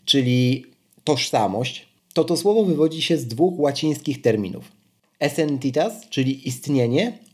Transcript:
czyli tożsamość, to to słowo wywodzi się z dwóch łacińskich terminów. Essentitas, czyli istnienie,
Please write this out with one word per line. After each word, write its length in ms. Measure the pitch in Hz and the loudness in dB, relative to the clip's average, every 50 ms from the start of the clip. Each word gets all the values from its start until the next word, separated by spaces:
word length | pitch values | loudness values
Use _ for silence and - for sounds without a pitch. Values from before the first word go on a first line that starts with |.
| - | -2
czyli 600 | - 139 139 127 123 123 123 127 123 131 131 - - _ _ _ _ _ _ - | 2 2 4 4 4 4 4 4 2 2 0 -4 -14 _ _ _ _ _ _ -2
tożsamość, 840 | 151 147 123 - - - 123 107 95 95 110 127 123 - - - _ _ _ _ _ - | 0 0 0 0 -2 0 0 2 2 0 -2 -4 -4 -6 -12 -18 _ _ _ _ _ 0
to 100 | 170 156 | 0 0
to 140 | 160 175 175 | 0 0 0
słowo 280 | - 202 208 226 214 | 2 2 2 4 4
wywodzi 360 | 185 160 147 156 160 160 160 | 2 2 2 2 0 0 -2
się 160 | 147 - 170 147 | -2 0 0 -2
z 100 | 131 113 | -2 -4
dwóch 320 | 110 120 170 185 180 165 | -2 0 0 0 2 0
łacińskich 600 | 147 139 139 - - 156 147 147 - 147 135 - | 0 0 0 0 -2 -2 -2 -2 -4 -6 -6 0
terminów. 500 | - 120 110 107 101 92 90 90 - - _ _ _ _ _ _ _ _ _ - | 0 0 2 2 -2 -4 -8 -10 -14 -18 _ _ _ _ _ _ _ _ _ -4
Essentitas, 920 | 147 143 147 170 156 151 143 131 135 135 127 147 170 226 - - - - | -4 -4 0 0 -2 -2 -2 -2 -4 -2 -2 0 -2 -2 -4 -10 -18 -8
czyli 380 | - 135 131 131 135 135 - 135 | -4 -2 -2 -2 -2 -4 -6 -8
istnienie, 720 | 127 - - 139 143 135 120 117 123 156 214 240 - - - - | -8 -8 -4 -2 0 2 2 2 2 0 0 -2 -4 -10 -20 -20